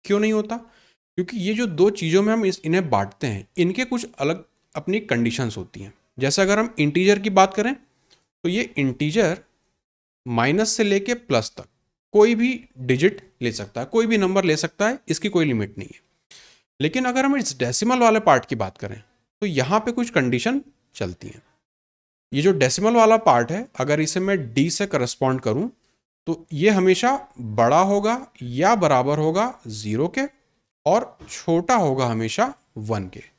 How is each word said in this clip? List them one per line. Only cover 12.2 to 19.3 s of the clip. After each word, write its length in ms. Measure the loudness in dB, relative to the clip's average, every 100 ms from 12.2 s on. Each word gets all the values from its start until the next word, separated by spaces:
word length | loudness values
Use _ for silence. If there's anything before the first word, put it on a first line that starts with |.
| 4 4
भी 340 | -2 -4 -12 -12
डिजिट 440 | -2 2 2 0 -20 _
ले 100 | -6
सकता 300 | -6 -10 -10
है, 60 | -2
कोई 200 | 0 2
भी 100 | 2
नंबर 260 | 2 2
ले 140 | 2 0
सकता 300 | -2 _ -2
है, 120 | -2 -6
इसकी 220 | -4 0
कोई 160 | 0 0
लिमिट 320 | 0 -4 -8
नहीं 120 | -16
है। 80 | -20 _ _ _ -20 -20 _ _ _
लेकिन 260 | -4 -2 -2
अगर 200 | 0 0
हम 120 | 0
इस 200 | -2 -4
डेसिमल 400 | -4 0 0 4
वाले 200 | 4 4
पार्ट 240 | 4 4 2
की 100 | -6
बात 220 | -6 -6
करें 240 | -12 -12 _ _ _